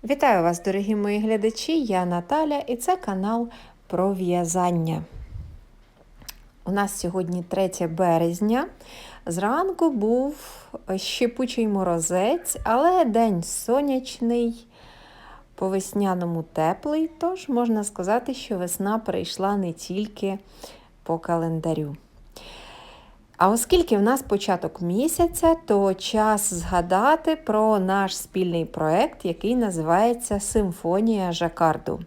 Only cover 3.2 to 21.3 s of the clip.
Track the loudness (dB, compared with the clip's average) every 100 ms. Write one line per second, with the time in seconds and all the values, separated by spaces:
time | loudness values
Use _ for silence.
3.2 | -2 -2 -4 -10 -20 -20 _ 0 0 0
4.2 | 0 0 0 0 2 2 0 -4 -6 -14
5.2 | -14 -14 -14 -18 -20 -20 _ _ -20 -20
6.2 | -20 -20 -20 _ -4 0 0 -2 -4 -4
7.2 | -4 -4 -4 0 0 0 -4 0 4 4
8.2 | 2 0 0 0 -2 -8 -20 -20 -20 -16
9.2 | -8 -2 0 0 -2 2 2 2 2 2
10.2 | 0 -4 -14 -20 -18 -18 -6 -6 -4 0
11.2 | 0 0 -4 0 0 2 2 0 0 0
12.2 | 2 0 -2 -6 0 2 4 4 4 4
13.2 | 2 2 -2 -8 0 0 2 -2 -2 -4
14.2 | -2 0 0 -4 -14 -20 -20 -20 -20 -20
15.2 | -20 -20 -20 -6 -2 -2 -2 -2 0 0
16.2 | -2 -4 -4 0 0 0 -2 -2 -2 -2
17.2 | -4 -4 -2 0 2 0 -2 -6 0 0
18.2 | -2 -8 -6 -4 -4 -4 -2 -2 -2 -4
19.2 | -6 -4 -2 0 -2 -6 -8 -6 -6 -4
20.2 | -4 -4 -10 -20 -20 -20 -20 _ -6 -6
21.2 | 0